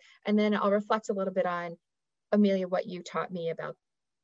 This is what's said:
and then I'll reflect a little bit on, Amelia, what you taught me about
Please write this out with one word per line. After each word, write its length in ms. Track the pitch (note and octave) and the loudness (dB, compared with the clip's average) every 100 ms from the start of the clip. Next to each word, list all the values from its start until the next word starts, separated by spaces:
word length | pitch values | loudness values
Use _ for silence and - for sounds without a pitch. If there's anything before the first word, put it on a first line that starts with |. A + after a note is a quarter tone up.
| - _ - | -10 _ 0
and 120 | G#3 | 2
then 160 | G#3+ | 4
I'll 160 | G#3 G3+ | 2 2
reflect 360 | G#3 G#3 A3 - | 2 2 -2 -2
a 60 | |
little 180 | G3+ F#3+ | -4 -2
bit 140 | F#3 F3+ | -2 -2
on, 300 | F3 E3+ E3+ _ _ _ _ - | -2 -6 -10 _ _ _ _ -2
Amelia, 360 | G#3 G3+ G3 F3+ | 4 4 4 0
what 180 | F3+ - | -2 -4
you 160 | F3+ | -8
taught 280 | - E3+ D#3+ | -8 -6 -6
me 180 | F3+ E3 | -6 -6
about 260 | D#3+ D3+ C#3+ _ _ _ _ | -6 -8 -12 _ _ _ _